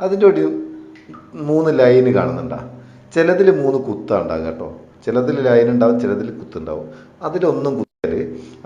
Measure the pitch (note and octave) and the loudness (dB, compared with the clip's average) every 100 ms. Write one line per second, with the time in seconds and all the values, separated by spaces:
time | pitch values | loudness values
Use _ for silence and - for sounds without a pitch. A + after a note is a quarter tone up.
0 | F#3+ G3 G3+ D#3 D#3 D#3 - - - - | -4 4 4 4 0 -4 -8 -16 -20 -20
1 | - - - - D3 D#3 D#3+ C3+ B2 B2+ | -20 -20 -18 -8 -2 0 2 4 6 6
2 | B2+ G2+ F2 E2+ D#2+ D2+ - - - - | 4 2 0 -4 -8 -12 -14 -20 -20 -20
3 | - E3 E3 F#3 F#3+ D#3 C3+ C3+ A#2+ G#2 | -4 0 2 4 4 2 0 -2 -4 -8
4 | A2 G2 E2 D#2+ D#2+ D#2+ D#2+ - - - | -2 -2 -2 -4 -6 -8 -12 -16 -20 -12
5 | A#2 A#2+ C3 C#3 B2+ A#2+ A#2 A#2+ A#2 A#2+ | -4 -2 -2 0 2 4 4 4 2 2
6 | G#2 G#2 A2+ A2 - E2 D#2 D2+ D2 - | 0 -2 -6 -10 -14 -12 -10 -10 -12 -18
7 | - - D#3 F3 E3+ C3+ C#3+ A#2+ - _ | -20 -12 -8 -2 0 0 -2 -4 -6 _
8 | - E2 E2 - - - | -4 -4 -6 -10 -16 -12